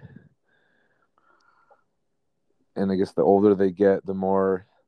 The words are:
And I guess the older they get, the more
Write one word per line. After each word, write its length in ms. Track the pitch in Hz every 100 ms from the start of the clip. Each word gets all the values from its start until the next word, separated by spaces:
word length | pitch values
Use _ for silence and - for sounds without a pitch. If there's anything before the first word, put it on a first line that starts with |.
| - - _ _ _ _ _ _ _ _ _ _ _ _ _ _ _ _ _ _ _ _ _ _ _ _ _ 95
And 160 | 98
I 40 | 95
guess 160 | 98
the 80 | -
older 320 | 95 98 104
they 180 | 95 98
get, 340 | 87 98 98 98
the 80 |
more 520 | 95 95 98 95 95 - _